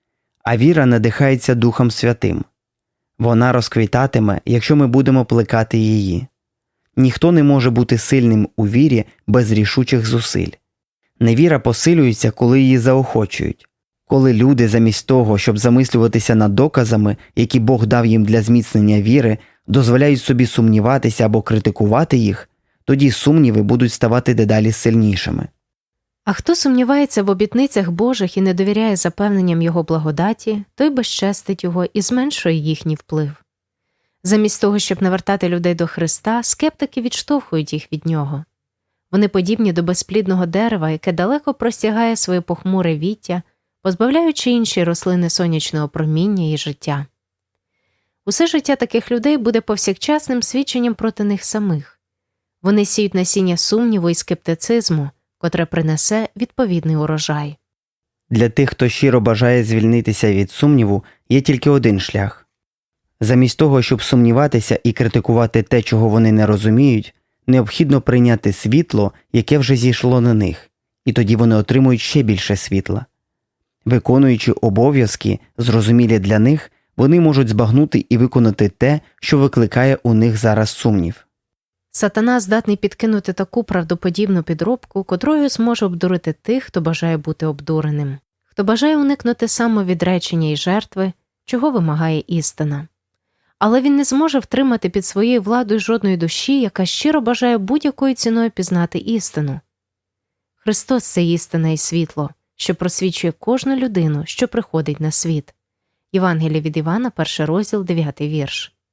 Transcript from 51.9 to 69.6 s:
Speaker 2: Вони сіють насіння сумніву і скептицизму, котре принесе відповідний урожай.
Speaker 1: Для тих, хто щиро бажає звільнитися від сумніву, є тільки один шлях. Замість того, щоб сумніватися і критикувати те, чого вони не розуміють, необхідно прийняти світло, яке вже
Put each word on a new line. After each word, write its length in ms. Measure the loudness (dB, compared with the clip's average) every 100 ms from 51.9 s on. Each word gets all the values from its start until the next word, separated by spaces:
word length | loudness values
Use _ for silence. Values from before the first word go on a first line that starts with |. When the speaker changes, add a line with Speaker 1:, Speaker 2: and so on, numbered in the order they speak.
| _ _ _ _ _ _ _
Speaker 2:
Вони 220 | 0 2
сіють 300 | 0 0 -2
насіння 420 | 0 -2 0 0 0
сумніву 540 | 0 0 0 0 0
і 40 |
скептицизму, 960 | -2 -4 -6 -4 -6 -2 -2 0 -2 -4 -10 _ _
котре 280 | -6 -4 -4
принесе 640 | -2 -2 -2 -2 -4 -6 -8
відповідний 600 | -8 -4 -2 -2 -2 -2
урожай. 600 | -2 -4 -4 -6 -6 -12 _ _ _ _ _ _ -4
Speaker 1:
Для 180 | 0 0
тих, 220 | 2 -2
хто 180 | 0 -2
щиро 320 | 0 2 2
бажає 440 | 2 2 2 2
звільнитися 680 | 2 0 2 2 0 0 2
від 180 | 2 0
сумніву, 540 | 0 2 4 2 0 -4 _ 0
є 120 | 0
тільки 300 | 2 0 2
один 300 | 2 2 0
шлях. 460 | -2 -4 -4 -8 _ _ _ _ _ _ _ -6
Замість 380 | 2 4 2 2
того, 240 | 2 2
щоб 200 | 2 -2
сумніватися 800 | 0 2 4 4 2 0 0 -2
і 80 | -2
критикувати 680 | 0 0 0 2 2 2 0
те, 200 | 0 0
чого 260 | 0 2 2
вони 240 | 4 4
не 140 | 4 4
розуміють, 680 | 2 2 4 4 2 -4 _ _ _ 0
необхідно 540 | 2 2 0 2 2
прийняти 520 | 2 2 4 2 0
світло, 600 | -2 0 0 0 0 -2 -4 _
яке 260 | -2 2
вже 180 | 0